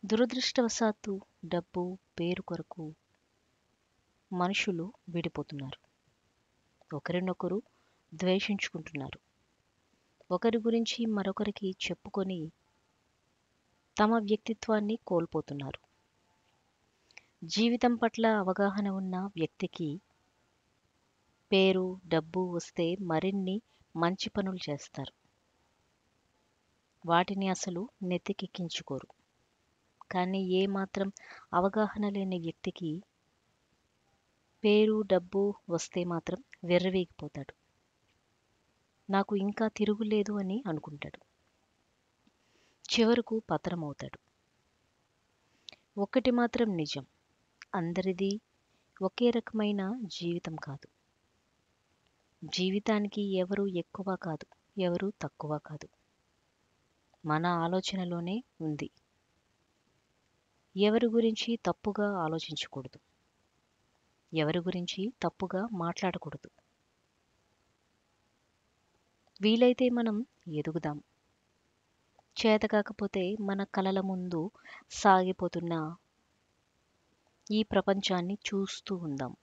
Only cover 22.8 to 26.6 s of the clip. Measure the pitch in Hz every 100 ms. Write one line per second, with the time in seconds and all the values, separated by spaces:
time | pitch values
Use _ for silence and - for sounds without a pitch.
22.8 | 170 185 185 160 185 196 185 196 - _
23.8 | _ 165 170 190 - - 190 185 - 143
24.8 | - - 135 _ _ _ _ _ _ _
25.8 | _ _ _ _ _ _ _ _